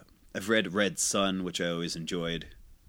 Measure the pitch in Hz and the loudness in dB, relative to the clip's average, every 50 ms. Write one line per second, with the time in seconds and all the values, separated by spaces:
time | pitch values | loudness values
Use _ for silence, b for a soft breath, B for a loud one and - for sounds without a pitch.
0 | - - - - - - - 98 95 101 113 110 101 90 85 101 104 95 82 - | -16 -20 -20 -20 -20 -12 -10 -6 0 2 4 4 4 2 2 2 2 2 2 0
1 | - - - 104 98 95 95 95 92 90 85 - 90 87 85 85 85 85 - 85 | 0 2 2 2 2 2 2 0 -2 -4 -2 -2 -2 0 0 -2 -2 -4 -4 -6
2 | 82 80 95 87 82 82 85 82 - - - - - - - - _ | -4 -4 -4 -2 -2 -2 -2 -4 -6 -10 -14 -20 -20 -20 -20 -20 _